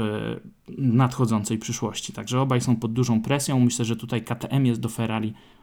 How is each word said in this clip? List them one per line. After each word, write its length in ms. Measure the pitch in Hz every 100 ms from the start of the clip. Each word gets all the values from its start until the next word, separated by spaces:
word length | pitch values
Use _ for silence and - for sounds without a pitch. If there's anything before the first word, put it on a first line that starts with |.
| 107 107 110 120 - - - -
nadchodzącej 800 | 131 113 127 127 117 110 104 110
przyszłości. 540 | - 117 107 104 -
Także 280 | - 104 127
obaj 200 | 135 123
są 160 | 127 113
pod 160 | 113
dużą 300 | 117 120 113
presją. 380 | 110 143 139 131
Myślę, 240 | 123 123
że 120 | 113 117
tutaj 280 | 127 117
K 100 | 220
T 160 | - -
M 160 | 139 131
jest 140 | 117
do 80 | 117
Ferrari 440 | - 113 110 110 107 - -